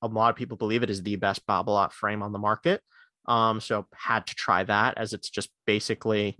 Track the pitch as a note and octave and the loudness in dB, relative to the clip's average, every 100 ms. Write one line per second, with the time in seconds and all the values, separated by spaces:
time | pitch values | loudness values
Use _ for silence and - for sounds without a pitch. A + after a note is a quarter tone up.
0 | A2+ A2 A#2 A#2 A#2 G2 G#2+ A#2 A#2 F#2+ | -4 2 2 2 -6 -4 0 0 0 -4
1 | F#2 G2+ G2 F#2+ - F#2+ G#2+ G#2 G2 - | -4 -2 0 -2 -2 0 2 2 2 0
2 | G#2 G#2+ G#2 G#2 G#2 G#2+ E3 G3+ _ _ | -4 -4 -4 -2 -2 0 0 -2 _ _
3 | _ _ - A#2 A2+ A2 - G#2+ G2 - | _ _ 0 4 4 2 -2 -4 -4 -8
4 | - A2+ - - - F2+ F#2 G#2 A#2+ - | -2 -2 -2 -6 2 2 4 2 2 0
5 | G#2+ G#2+ - - - _ - G#2+ - A2 | -6 -6 -8 -8 -8 _ 0 0 0 -4
6 | A2+ G#2+ G#2 | 0 0 0